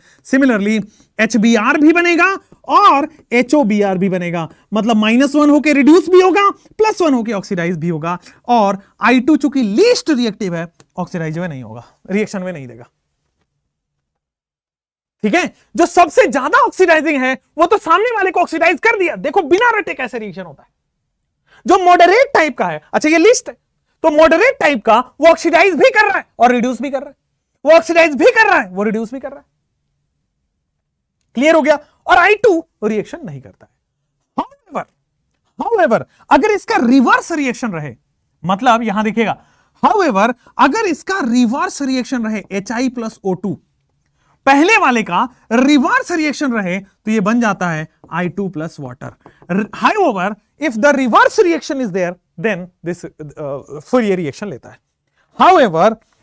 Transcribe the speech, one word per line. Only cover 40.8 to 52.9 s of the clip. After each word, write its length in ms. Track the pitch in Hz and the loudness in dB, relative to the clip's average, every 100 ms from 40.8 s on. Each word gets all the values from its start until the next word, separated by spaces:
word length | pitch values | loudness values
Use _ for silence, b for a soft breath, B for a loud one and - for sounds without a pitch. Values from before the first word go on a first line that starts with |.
| 427 | -2
इसका 340 | 302 - 381 | -4 -6 -6
रिवर्स 580 | 240 240 240 269 370 - | -2 0 0 -2 -6 -6
रिएक्शन 440 | 277 262 240 254 220 | -6 -4 -4 -6 -6
रहे 180 | 214 - | -8 -8
एचआई 380 | 196 196 233 262 | -10 -6 -4 -4
प्लस 300 | 262 226 - | -6 -12 -8
ओ 100 | 196 | -6
टू, 200 | 180 202 156 _ _ _ _ _ _ _ _ - | -6 -6 -10 _ _ _ _ _ _ _ _ 2
पहले 320 | 277 339 440 | 2 4 2
वाले 260 | 311 240 | 2 0
का 240 | 214 175 240 b b | -2 -4 -4 b b
रिवर्स 600 | 233 277 294 311 494 508 | 0 2 2 2 -2 -2
रिएक्शन 420 | 349 302 247 294 | -4 -4 -4 -4
रहे 260 | 233 185 190 | -4 -4 -6
तो 320 | 202 _ - | -10 _ -4
ये 80 | 220 | -2
बन 200 | 196 240 | 0 0
जाता 280 | 226 190 180 | 0 -2 -4
है 180 | 156 160 _ - | -6 -10 _ -12
आई 180 | 165 180 | -6 -6
टू 180 | - 196 | -6 -8
प्लस 260 | 180 156 - | -8 -12 -12
वाटर। 340 | 131 123 127 - b b b | -16 -14 -18 -20 b b b
R-, 180 | 180 214 - | -4 -4 -2
however, 500 | 247 415 349 196 185 214 _ - | -2 0 -2 -2 -6 -8 _ -8
if 160 | 294 220 | -6 0
the 140 | 285 285 | 0 0
reverse 440 | 254 311 480 - | 2 2 2 2
reaction 420 | 370 320 - 277 | 0 0 -4 -6
is 100 | 240 | -6
there, 220 | 185 175 180 _ - | -4 -6 -8 _ -8
then 260 | 208 180 180 _ | -6 -6 -10 _
this, 200 | 165 | -12